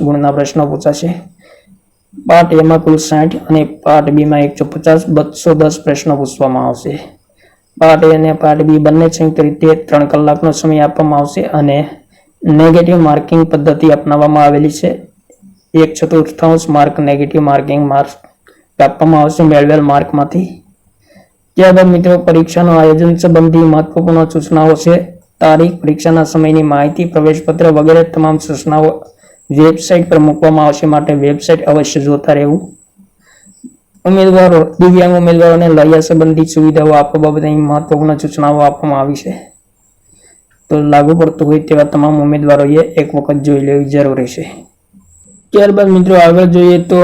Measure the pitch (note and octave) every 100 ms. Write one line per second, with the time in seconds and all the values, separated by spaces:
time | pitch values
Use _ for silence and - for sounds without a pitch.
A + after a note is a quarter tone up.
0 | C#3+ C#3+ C#3+ C#3+ C#3+ D#3+ D3 D3 D3+ C#3+
1 | E3+ F3 - _ _ _ _ _ _ _
2 | _ - - E3+ E3+ D#3+ D#3+ D#3+ D#3+ D#3
3 | D#3 D#3 D#3+ - - D#3 D3+ - - D3+
4 | D3 D3+ D3+ D3 C#3+ - - D#3+ E3 D#3+
5 | - D3+ D3+ - F3+ D3+ D#3 D3+ - C#3+
6 | D#3+ C#3+ C3 - C3+ B2+ B2+ B2 - D3
7 | - _ _ _ _ _ _ - D#3+ D#3+
8 | D#3+ D#3+ D#3 D3+ D3+ D3+ D#3 D#3 D3 D#3+
9 | E3 D#3+ D#3+ D#3 D3+ D3 D#3+ D#3 - D3
10 | C#3+ D3 D3+ D3 E3 D3 D#3+ D#3 D3 -
11 | D#3 D3 C#3+ F#3+ E3+ D#3 C#3+ C#3+ - -
12 | _ _ _ _ E3+ D3+ E3 E3 E3+ F3+
13 | D#3 D3 - E3 D#3+ D#3+ D3+ D3 D#3 C#3+
14 | D3 D3 D3+ D3+ D3 C#3+ D3+ - F3 -
15 | - _ _ _ - _ _ D#3+ D#3 -
16 | D#3+ E3 D#3 - E3 D#3+ D#3+ D3 C#3+ C#3+
17 | C#3+ C#3+ D3 D#3 D3 C#3 C#3+ C#3+ D3 C#3
18 | C#3 - _ _ _ _ _ - - -
19 | D#3+ D#3 D3+ D#3+ D#3+ D3 D3 D3+ D3 C#3+
20 | - D3 C#3+ F3+ F3 - _ _ _ _
21 | _ _ _ _ _ - F#3 F#3 F#3 F3
22 | F3+ F3+ - E3 E3+ - F3 E3 D#3+ D#3
23 | E3+ E3+ F3 E3 E3 E3 D#3+ D#3 E3 E3+
24 | F3 E3 E3 E3 D#3 D#3 D#3+ D#3 E3+ F3
25 | F3+ - _ _ D#3+ D#3 F3 F3 D#3 D3
26 | E3 E3 D#3 D#3+ D#3 D#3 D3+ C#3+ D3 -
27 | F3 D#3 D3+ D#3 D#3+ E3 E3+ D3+ D#3 E3
28 | E3 D#3+ D#3 D#3 - C#3+ D#3+ D3+ D#3 -
29 | - _ _ _ _ C#3 D#3 - - F3
30 | E3+ D#3+ D3+ D3 D#3+ D#3 D3+ C#3+ D#3 D3
31 | D3+ D3 C#3+ C#3+ - D#3+ - D3+ C#3+ D3+
32 | C#3+ C#3+ C#3+ C#3+ C#3+ E3+ - - _ _
33 | _ _ _ _ _ _ - - _ _
34 | F3+ F#3+ F#3+ F#3 F#3 E3 D#3 - F3+ F3+
35 | F3+ F3 E3+ E3+ E3+ E3 E3+ D#3 D#3 D#3+
36 | D#3+ E3 D#3+ D#3+ D#3+ D#3+ D#3 D#3 D3+ D3
37 | D3 D#3+ D3+ D3+ D3+ D3+ D3 D3 D3 D3+
38 | D#3 D3 D3+ D3+ D3 D3 D3 C#3+ D#3 C#3
39 | C#3 C#3+ - - - _ _ _ _ _
40 | _ _ _ _ _ _ _ D3+ D3 C#3+
41 | C#3+ E3+ D#3+ D#3+ D3+ D3+ D3+ D3+ D3 D3+
42 | D3 D3+ D3 D3 D3 C#3+ C#3+ D#3 D#3+ -
43 | C#3+ - - C#3+ C#3+ C#3+ C#3 C#3+ C#3 C#3+
44 | C#3 C3 B2 - - - - _ _ _
45 | _ _ _ _ _ G3+ G3+ G3 G3 F#3
46 | F3+ F#3 E3+ E3+ F3+ F3 F3 F3 F3 F3+